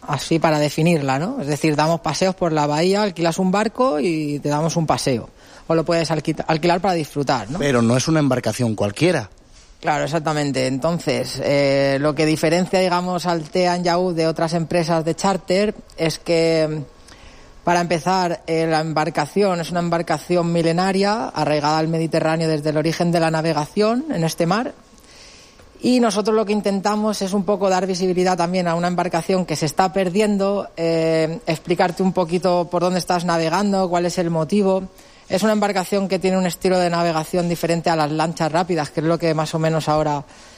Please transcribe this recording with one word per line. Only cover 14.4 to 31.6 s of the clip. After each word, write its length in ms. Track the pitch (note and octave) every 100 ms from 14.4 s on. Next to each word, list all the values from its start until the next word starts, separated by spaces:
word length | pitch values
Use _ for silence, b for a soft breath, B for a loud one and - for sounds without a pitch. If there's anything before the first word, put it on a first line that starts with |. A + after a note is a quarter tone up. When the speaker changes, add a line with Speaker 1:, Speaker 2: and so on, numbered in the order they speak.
| E3
Speaker 1:
empresas 500 | E3+ E3 F3 D#3+ E3
de 120 | D#3+ D#3+
charter 580 | G3 F#3+ - F#3 G#3 G#3+ - -
es 220 | E3 -
que, 640 | - E3+ E3 E3 D#3 D#3 C#3 - B B B B B B
para 180 | - F3
empezar, 640 | F3 E3+ F3+ F#3+ F3+ E3+ -
eh, 220 | D#3+ E3
la 120 | D#3
embarcación 800 | D#3+ D#3 D#3 D#3+ D3 - G3+ F3
es 100 | D3+
una 80 | F3
embarcación 760 | F3 E3+ E3+ D#3 - F3 E3+
milenaria, 760 | E3+ E3 E3 F#3 F#3+ G3 G#3+ B3+
arraigada 500 | - D3 D3+ C#3+ D#3
al 80 | D#3+
Mediterráneo 600 | E3 D#3+ D#3+ D#3 D#3+ D#3+
desde 220 | D#3 D3+
el 80 | D3+
origen 340 | D#3 D#3+ F3
de 80 | E3+
la 120 | E3
navegación 760 | D#3+ D#3+ D3 D3 - G#3 A#3+ D#4
en 120 | G3 E3
este 200 | - E3
mar. 300 | G3 C#4 - - - B B B B B B B -
Y 160 | A#3 B3
nosotros 360 | A#3 G3 G#3+ A3
lo 100 | G3+
que 80 |
intentamos 680 | G#3 G3+ G3 F#3+ G#3 G#3+ G3+
es 100 | G3
un 100 | G3+
poco 240 | F#3+ G#3 G3
dar 200 | F#3 F#3
visibilidad 500 | F3+ F#3 F3+ F3+ F#3
también 300 | E3+ F#3 F3
a 80 | E3
una 120 | F3
embarcación 600 | F3+ F3 E3+ E3 F#3+ F3
que 80 | D3+
se 100 | D3+
está 260 | - F#3+
perdiendo, 760 | F#3 F#3 F3 G#3+ G3+ G3 G3+ - -
eh, 640 | E3 E3 D#3+ D#3+ D#3 E3 -
explicarte 560 | D#3+